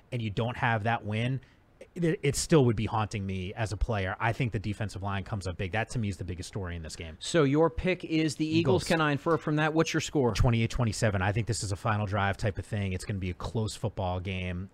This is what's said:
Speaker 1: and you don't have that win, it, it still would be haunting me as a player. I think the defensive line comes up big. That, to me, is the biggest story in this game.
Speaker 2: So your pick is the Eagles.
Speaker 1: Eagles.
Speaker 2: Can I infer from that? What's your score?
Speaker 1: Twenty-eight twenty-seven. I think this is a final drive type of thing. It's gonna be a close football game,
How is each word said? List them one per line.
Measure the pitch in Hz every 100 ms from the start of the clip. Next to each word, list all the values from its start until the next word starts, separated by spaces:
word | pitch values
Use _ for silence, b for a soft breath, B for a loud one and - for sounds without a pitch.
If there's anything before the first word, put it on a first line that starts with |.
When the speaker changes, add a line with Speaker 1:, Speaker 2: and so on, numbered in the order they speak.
| -
Speaker 1:
and | 123
you | 110
don't | 101 117 117
have | 123 113
that | 110 117 104
win, | 107 123 135 b b b _ -
it, | - 170 160
it | 143 127
still | - 165
would | 120 107
be | 107
haunting | 110 107 107 95
me | 95 90
as | 110 113
a | 104
player. | - 107 92 104
I | 113
think | 113 127
the | 107
defensive | 107 101 104 98
line | 98 98
comes | 92 104 95
up | 90
big. | 95
That, | 107 110
to | 127
me, | 101
is | 92
the |
biggest | 90 90 92
story | 107 90
in | 87
this | 78 -
game. | 82 82
Speaker 2:
So | - 170
your | 143 147 165
pick | 165 180 180
is | 147 160 160 -
the | 156
Eagles. | 160
Speaker 1:
Eagles. | 170 127
Speaker 2:
Can | - 165
I | 151
infer | 139 175 156
from | - 151
that? | 156
What's | 160 160
your | 160
score? | - 156 123
Speaker 1:
Twenty-eight | 101 127 113 113
twenty-seven. | - 117 - 113 98
I | 92
think | 101 110
this | 104
is | 98
a | 98
final | 120 104 104
drive | 101 98 98
type | 98 95
of |
thing. | - 104 98
It's | 92
gonna | - 98
be | 92
a |
close | 87 - 110 110 -
football | 104 - 92 90
game, | 92 92 90 90 95